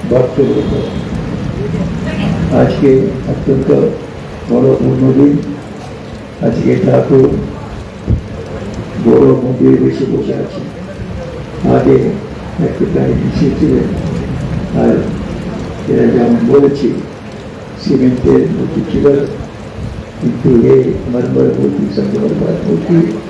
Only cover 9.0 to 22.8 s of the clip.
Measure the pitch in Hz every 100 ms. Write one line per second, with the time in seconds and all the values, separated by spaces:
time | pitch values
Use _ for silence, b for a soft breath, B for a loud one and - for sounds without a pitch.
9 | 117 - 135 127 123 127 131 131 131 -
10 | - - - - - 180 143 160 190 -
11 | - - - - - - - 127 131 131
12 | - - - - - - - - - -
13 | 127 - - - - - 147 127 - -
14 | - - - - - - - - 117 -
15 | - - - - - - - - - 127
16 | 117 127 117 117 117 139 139 143 120 -
17 | - - - - - - - - - 127
18 | 127 123 - 131 - - 127 - - -
19 | 143 143 139 - - - - - - -
20 | - - - - 135 117 123 135 131 -
21 | 123 123 123 131 131 - - - - 104
22 | 101 - 92 80 87 85 - 82